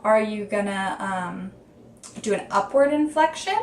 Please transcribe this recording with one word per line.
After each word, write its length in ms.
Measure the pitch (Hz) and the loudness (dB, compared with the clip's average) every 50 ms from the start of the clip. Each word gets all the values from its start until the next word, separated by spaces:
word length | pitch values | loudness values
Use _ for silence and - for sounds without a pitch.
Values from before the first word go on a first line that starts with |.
| - | 4
are 180 | 214 214 220 | 4 4 4
you 240 | 214 214 214 208 208 | 4 2 -4 -6 -6
gonna, 520 | 196 - 208 202 202 196 196 190 190 - - | -4 -2 -2 -2 0 -2 -4 -4 -4 -4 -4
um, 520 | - 196 190 185 180 175 180 185 185 190 - - - - - - - - - - - - - - | -6 -4 -4 -4 -6 -6 -8 -10 -12 -12 -14 -16 -20 -20 -20 -20 -20 -20 -20 -20 -20 -18 -16 -10
do 120 | - 220 202 | -2 -2 -2
an 140 | 185 - - | -2 -2 0
upward 420 | - 202 196 - - 269 277 285 294 | 0 0 0 2 4 4 4 4 4
inflection? 640 | 302 302 302 - 311 311 320 320 - - 381 392 427 | 2 0 0 2 2 2 2 2 -2 -4 -2 -2 -2